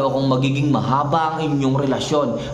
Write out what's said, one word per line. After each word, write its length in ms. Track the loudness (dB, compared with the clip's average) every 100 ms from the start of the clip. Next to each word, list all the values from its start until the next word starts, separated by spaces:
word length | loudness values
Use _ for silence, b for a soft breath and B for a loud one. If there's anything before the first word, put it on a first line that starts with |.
| 0
akong 240 | 0 0
magiging 400 | 2 2 0 2
mahaba 640 | 0 2 0 2 0 0 -2
ang 80 |
inyong 400 | -2 0 0 0
relasyon. 560 | 0 -2 0 0 0 -4 B